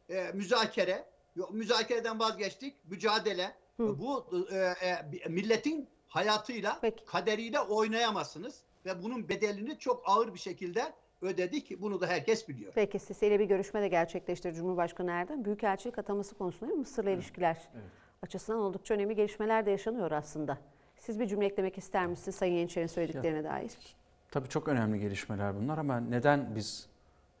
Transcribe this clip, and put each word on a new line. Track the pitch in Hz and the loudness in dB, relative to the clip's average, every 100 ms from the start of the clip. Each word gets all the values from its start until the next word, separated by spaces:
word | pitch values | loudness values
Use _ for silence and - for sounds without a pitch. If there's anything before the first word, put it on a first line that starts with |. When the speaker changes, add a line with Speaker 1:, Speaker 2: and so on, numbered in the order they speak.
| - | -6
Speaker 1:
e, | 185 180 | -4 -2
müzakere. | 190 190 247 214 - 180 190 - _ _ - | -4 2 4 4 2 2 0 -4 _ _ -8
Yok, | 185 | -6
müzakereden | 208 214 226 220 233 226 220 | -4 0 2 2 0 0 0
vazgeçtik, | 220 185 202 - 269 - 160 | 0 0 -4 -6 -12 -14 -12
mücadele. | 190 208 214 202 180 190 - _ - | -2 2 2 2 0 -2 -6 _ -2
Speaker 2:
Hı. | 226 135 | -2 0
Speaker 1:
Bu, | 226 269 - 175 190 | -2 -2 -2 -2 -2
e, | 190 | 2
e, | 185 180 185 175 156 180 165 | 0 2 0 0 -4 -8 -4
milletin | 165 208 220 294 311 262 _ _ | -2 2 2 2 -2 -6 _ _
hayatıyla, | 160 202 214 214 233 196 254 | 0 2 2 0 -4 -2 0
Speaker 2:
Peki. | 226 220 - | 0 -2 -2
Speaker 1:
kaderiyle | 180 185 214 226 269 | -2 0 0 0 -2
oynayamazsınız | - 208 220 226 233 202 147 151 220 - _ _ 180 | 2 2 2 4 2 0 -4 -8 -12 -14 _ _ -8
ve | 180 | -6
bunun | 196 247 165 | -4 -4 -4
bedelini | 196 208 202 226 311 | 0 0 0 -6 -4
çok | 262 247 - | 0 2 6
ağır | 202 226 | 6 6
bir | 175 | -2
şekilde | - 175 180 175 196 - _ _ | -8 -6 -2 0 -2 -4 _ _
ödedik. | 185 180 180 294 - 180 | -2 0 0 -2 -6 -6
Bunu | 208 196 | -4 0
da | 165 | 0
herkes | 175 143 220 - | 2 2 0 0
biliyor. | 131 - - | -10 -4 0
Speaker 2:
Peki, | 208 196 | 2 0
Sisi | - 196 208 | -6 2 4
ile | 208 | 6
bir | 202 | 6
görüşme | 190 196 214 | 4 2 0
de | 202 | 2
gerçekleştirdi | 165 165 180 - 175 185 165 | 4 2 0 -4 -4 -4 -4
Cumhurbaşkanı | 175 180 170 - 180 | -2 2 0 0 -2
Erdoğan. | 175 180 294 208 | 0 -2 -2 -2
Büyükelçilik | 208 214 196 247 240 | 0 0 0 -2 -6
ataması | 202 202 196 - | -4 -4 -4 -4
konusunda, | 180 165 240 | -6 -4 -4
değil | |
mi? | 349 | -2
Mısır'la | 247 - 196 | -2 -2 0
Speaker 3:
Evet. | 190 | 0
Speaker 2:
ilişkiler | 190 - 175 165 - | -2 0 0 0 -6
Speaker 3:
Evet. | 120 98 - - _ | -16 -16 -18 -20 _
Speaker 2:
açısından | 175 185 - 226 | -10 -8 -4 0
oldukça | 202 190 - | 0 -2 -2
önemli | 214 202 214 | 0 0 2
gelişmeler | 208 208 214 226 208 | 0 2 2 2 4
de | |
yaşanıyor | 196 220 233 170 | 0 0 -2 0
aslında. | 151 147 151 147 139 - _ _ _ | -2 -2 -4 -4 -4 -8 _ _ _
Siz | - 214 | -8 -2
bir | 226 | -2
cümle | 202 202 | 0 0
eklemek | 202 190 190 | 2 -2 -4
ister | - 196 175 | -2 0 0
misiniz | 175 - 185 | -2 -6 0
Sayın | 185 | 2
Yeniçer'in | 175 170 175 165 | 2 0 0 -2
söylediklerine | 175 165 156 165 156 | 0 -2 0 0 0
Speaker 3:
Ya, | |
Speaker 2:
dair? | 151 - 226 - - - _ _ _ | -2 -4 -6 -10 -20 -20 _ _ _
Speaker 3:
tabii | 147 131 | -4 -2
çok | 156 156 | -2 2
önemli | 135 107 107 | 2 2 2
gelişmeler | 104 98 - 104 101 98 | 0 -4 -4 -2 -2 -2
bunlar | 120 156 | -2 0
ama | 147 123 | 0 0
neden | 117 120 143 143 120 107 | 0 4 6 4 2 -4
biz, | 101 - - _ _ _ _ _ | -4 -8 -12 _ _ _ _ _